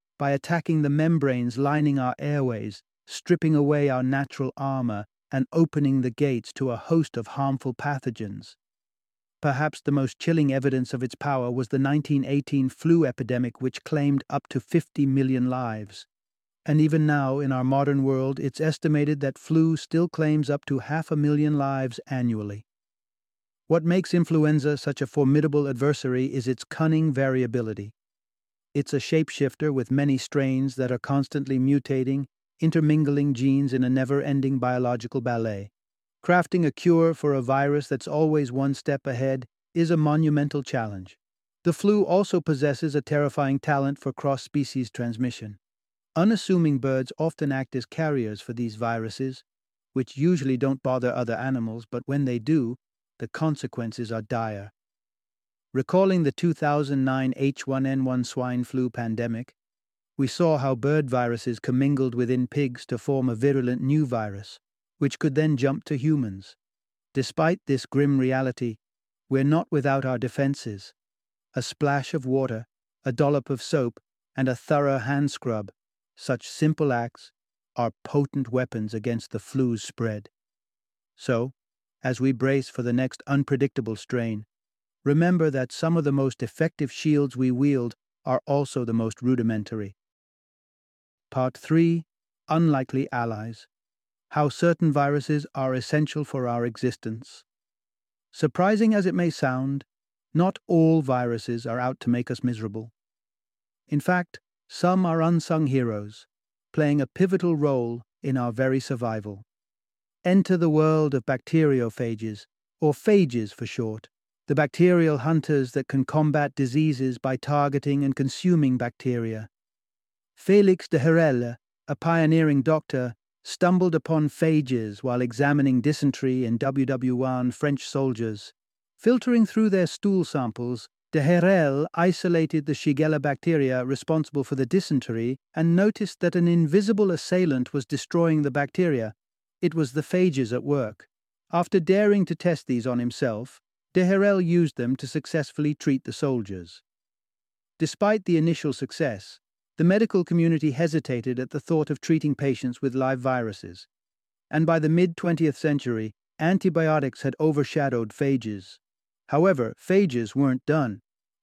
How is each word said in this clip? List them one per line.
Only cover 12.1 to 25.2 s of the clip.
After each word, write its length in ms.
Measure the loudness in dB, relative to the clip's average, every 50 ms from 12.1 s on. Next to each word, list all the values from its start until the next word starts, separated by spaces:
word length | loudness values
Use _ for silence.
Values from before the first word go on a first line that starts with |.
| 0 0 0
eighteen 460 | 0 -2 -4 -2 0 0 0 0 0
flu 340 | -4 -2 2 2 4 4 4
epidemic, 560 | 2 0 -4 -4 -2 -2 -2 -2 -4 -4 -4
which 240 | -6 -6 -6 -6 -8
claimed 400 | -4 -2 0 2 2 0 0 -2 -4
up 180 | -6 -6 -6 _
to 100 | -6 -6
fifty 460 | -4 _ 0 0 0 0 _ 0 0
million 460 | 2 2 2 2 2 0 0 0 -2
lives. 560 | -2 -4 -4 -6 -6 -8 -10 -14 -16 -20 -20 _ _ _ _ _ _ _ _ _ _ _ _
And 140 | 0 2 4
even 240 | 4 4 4 2 2
now, 360 | 2 2 2 0 0 -2 -2
in 120 | -2 -2
our 100 | -2 0
modern 420 | 0 2 2 2 2 2 2 2 2
world, 360 | 0 0 0 0 -2 -4 -4
it's 180 | -6 -6 -4 -2
estimated 640 | -2 -2 -2 0 0 0 2 2 2 0 0 -2
that 160 | -2 -6 -6
flu 400 | -8 -6 0 2 2 4 2 0
still 320 | -2 -4 -2 0 0 0 0
claims 400 | 0 -2 0 2 2 0 0 0
up 160 | -2 -4 -4
to 140 | -4 -4 -4
half 320 | -4 -4 -6 -6 -4 -2
a 40 | -2
million 440 | 0 2 2 2 2 2 0 0 0
lives 420 | 0 -2 -2 -2 -4 -4 -6 -10 -10
annually. 580 | -6 -4 -2 0 0 -2 -2 -4 -8 -10 -12 -16 _ _ _ _ _ _ _ _ _ _ _ _ _ _ _ _ _ _ _ _
What 180 | _ 0 2 2
makes 300 | 2 2 2 2 2 2
influenza 640 | 0 2 2 2 2 4 4 4 2 2 0 -2 -2
such 240 | -4 -6 -4 -4
a 40 | -6
formidable 600 | -2 0 2